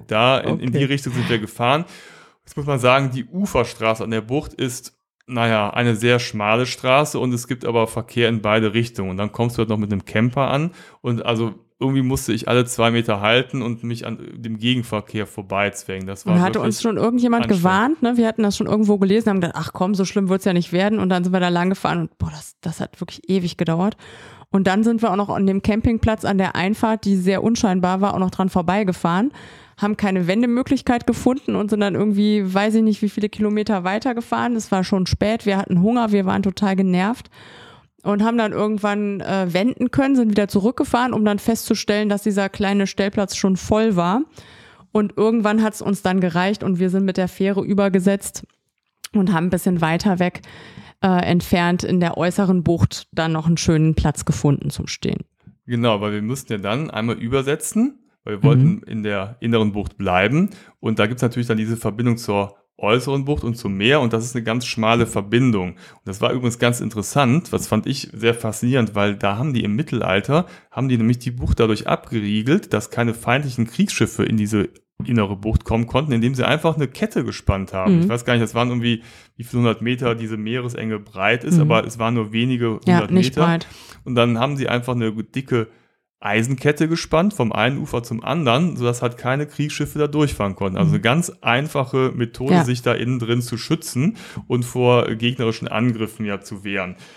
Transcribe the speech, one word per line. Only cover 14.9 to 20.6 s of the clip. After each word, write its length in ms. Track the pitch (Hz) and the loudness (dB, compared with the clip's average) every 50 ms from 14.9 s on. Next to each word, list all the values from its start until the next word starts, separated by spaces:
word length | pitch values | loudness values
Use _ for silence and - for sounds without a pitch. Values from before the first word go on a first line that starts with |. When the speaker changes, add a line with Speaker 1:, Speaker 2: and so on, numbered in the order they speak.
| - 104 101 - - 110 104 95 | -6 -6 -6 -6 -6 -6 -6 -6
Speaker 1:
vorbeizwängen. 800 | - - 101 95 98 98 101 101 98 - - - 95 95 95 95 | -8 -12 -8 -4 -2 0 0 0 -2 -6 -10 -10 -8 -8 -8 -10
Das 180 | 98 98 - | -10 -10 -2
war 100 | - 175 | 0 2
Speaker 2:
Und 60 | 175 | 2
hatte 140 | 180 190 - | 2 2 0
Speaker 1:
wirklich 100 | 220 - 220 | 0 -2 -2
Speaker 2:
uns 140 | 214 - | -2 -2
schon 140 | - 233 214 - | -2 -2 0 0
irgendjemand 460 | - 226 240 247 240 247 233 233 233 | 0 0 2 2 2 2 2 2 2
Speaker 1:
anstrengend. 180 | 226 214 180 165 | 2 2 2 4
Speaker 2:
gewarnt, 380 | 185 185 190 220 269 320 - | 2 4 4 2 2 0 0
ne? 160 | - 233 247 240 | 0 0 2 2
Wir 100 | 233 220 | 2 2
hatten 160 | 226 - 220 | 2 2 0
das 120 | 202 196 | 0 0
schon 120 | - 214 - | 0 -2 0
irgendwo 300 | - 214 220 202 208 196 | 2 2 2 2 2 2
gelesen, 320 | 190 196 196 220 220 220 | 4 4 2 2 2 2
haben 120 | 196 190 | 0 2
gedacht, 160 | 180 165 - 139 | 0 -2 -2 -4
„Ach 140 | 160 - - | -8 -8 -4
komm, 200 | - 185 185 214 | -2 -2 0 0
so 120 | 185 196 | 0 -2
schlimm 240 | 175 - 208 196 185 | 0 0 -2 0 2
wird's 160 | 185 190 - | 0 0 2
ja 80 | 202 180 | 2 2
nicht 180 | 175 | 2